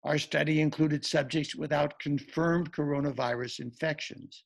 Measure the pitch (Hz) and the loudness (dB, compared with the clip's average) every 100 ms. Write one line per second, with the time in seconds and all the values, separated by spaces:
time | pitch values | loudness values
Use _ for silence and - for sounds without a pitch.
0 | 143 151 - 151 151 156 156 - 156 151 | 0 0 0 0 2 4 4 4 2 2
1 | - 156 131 160 143 - 151 147 147 - | 0 0 2 -2 -2 -6 -2 2 0 -2
2 | 151 143 - - 165 170 156 - 147 143 | -2 -2 -2 0 2 2 0 -2 0 0
3 | 143 127 123 120 123 - 123 120 160 151 | 0 0 -2 -2 -4 -8 -10 -4 -4 -2
4 | - - - - | -8 -12 -16 -20